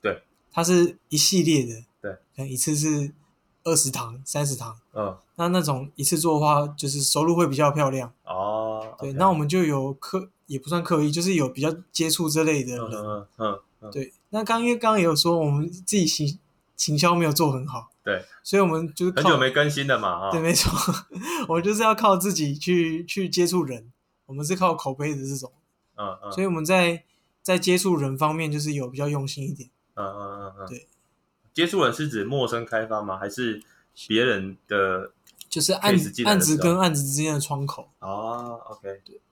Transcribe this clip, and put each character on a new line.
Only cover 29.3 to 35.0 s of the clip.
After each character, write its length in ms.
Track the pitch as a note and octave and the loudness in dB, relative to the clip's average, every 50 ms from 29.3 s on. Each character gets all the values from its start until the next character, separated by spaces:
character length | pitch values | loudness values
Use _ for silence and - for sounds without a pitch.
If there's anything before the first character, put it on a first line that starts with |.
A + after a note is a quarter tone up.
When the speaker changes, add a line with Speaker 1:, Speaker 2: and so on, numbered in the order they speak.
| - C#3+ C#3 C#3+ | -8 -8 -8 -8
Speaker 2:
一 40 | C#3 | -8
点。 180 | C3 B2+ _ _ _ _ _ _ | -10 -12 _ _ _ _ _ _
Speaker 1:
嗯， 100 | A2 G2+ | -10 -10
嗯， 360 | G2 G2+ G2+ G2+ G2 G2+ G2+ G2+ | -8 -8 -10 -12 -12 -12 -12 -14
嗯， 100 | G2 F#2+ G2 | -16 -14 -14
嗯。 100 | F#2+ F#2 | -14 -14
Speaker 2:
对。 180 | B2 - - _ _ _ _ _ _ _ _ _ _ _ _ _ _ | -14 -16 -18 _ _ _ _ _ _ _ _ _ _ _ _ _ _
Speaker 1:
接 120 | - E3+ | 0 0
触 160 | E3+ F#3 G3 D3+ | 2 2 2 2
人 80 | B2 - | 2 2
是 160 | - D#3 D3 | 0 -4 -4
指 160 | A#2+ G#2+ G2 | -2 -4 -4
陌 220 | A2 C3+ C#3+ B2+ | -2 0 -2 0
生 200 | A2+ A#2 A#2 A#2 | 0 -2 -4 -6
开 180 | - A#2+ A2 A2 | -4 -4 -4 -2
发 160 | A2 A2+ G#2+ | -2 -4 -6
吗？ 160 | G#2 G2+ F#2+ | -6 -6 -8
还 120 | F#2+ G2+ G2+ | -6 -8 -8
是 340 | G2+ B2 B2+ A#2 G#2+ G#2+ - _ _ _ _ _ _ - - | -6 -4 -4 -4 -4 -6 -10 _ _ _ _ _ _ -20 -6
别 180 | - A2 A2 A#2+ | 0 2 2 4
人 320 | B2+ A2+ G2 F#2+ G2 F#2+ _ _ _ | 2 0 -2 -4 -8 -12 _ _ _
的 440 | G#2 G2+ G2 F#2+ F#2 F#2 | 0 0 2 0 0 -4